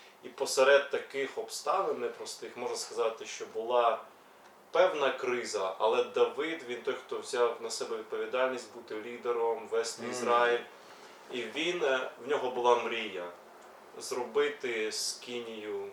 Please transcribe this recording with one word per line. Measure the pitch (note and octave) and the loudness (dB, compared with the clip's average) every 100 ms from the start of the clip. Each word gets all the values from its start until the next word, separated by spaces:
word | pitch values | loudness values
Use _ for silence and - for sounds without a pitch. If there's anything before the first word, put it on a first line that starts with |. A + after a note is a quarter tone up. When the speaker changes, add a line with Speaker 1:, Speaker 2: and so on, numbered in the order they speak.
| - - | -20 -20
Speaker 1:
І | - | -16
посеред | - C3 - C3+ C#3 - | -6 0 4 8 8 6
таких | - - C3+ C3+ - | -2 -4 -6 -4 -6
обставин | G#2+ - D3 F#3 E3 B2 | -8 -6 -2 0 0 -2
непростих, | A#2 - G#2+ - A2+ A#2+ | -4 -6 -10 -10 -12 -8
можна | A#2+ A2 | -6 -6
сказати, | - G#2+ A2+ A2 G#2+ | -6 -2 0 -2 -8
що | - - | -10 -8
була | A2 A2+ B2 A#2 A2 - - - - - - - | -6 2 4 4 2 -4 -20 -20 -20 -20 -20 0
певна | E3 F3+ D3+ C3+ | 4 6 4 0
криза, | - B2 A#2+ A2+ G#2 F#2+ - | 0 0 -2 -2 -2 -2 2
але | A2 B2 | 4 4
Давид, | B2 B2 A#2 C3 D#3+ D#3+ B2 | 4 4 4 4 -2 -4 -6
він | A#2+ | -4
той, | C3+ | -2
хто | A#2+ - A2 | -4 -6 -8
взяв | G#2 B2 A#2+ - | -2 2 2 2
на | A2+ | -6
себе | - A#2 A2+ | -6 -4 -6
відповідальність | G#2+ A2 A2 B2+ C3 B2 - | -6 -6 -2 2 2 0 -8
бути | A#2 - G#2+ | -14 -10 -10
лідером, | A#2 A#2+ A#2+ A#2 A#2 A2 G#2 | -8 -6 -2 0 0 0 -2
вести | A2+ A2+ - | -2 -2 -4
Speaker 2:
Мгм. | A#2+ | -6
Speaker 1:
Ізраїль. | B2 A#2+ A#2+ A#2+ A#2+ - - - - - - - | -2 2 4 6 4 -2 -16 -20 -20 -20 -20 -10
І | B2+ | -8
він, | A2 C3+ E3 F3 | -6 -2 -2 2
е, | C#3+ C3 - - B2 | 2 2 -2 -8 -2
в | |
нього | C#3 B2+ | -2 0
була | A#2+ A#2+ A#2 | 2 4 4
мрія | A2 A2+ G#2+ F#2 F2 - - - - - - - | 4 -4 -6 -6 -10 -12 -20 -20 -20 -20 -20 -14
зробити | - C3 A#2 C3+ D3 - B2+ A2+ G#2+ | -6 -4 -2 0 0 -2 -4 -2 -2
скинію, | - - - - A#2+ A#2 A2 G#2 G2+ G2+ | -4 -6 -6 -8 -8 -8 -8 -6 -6 -8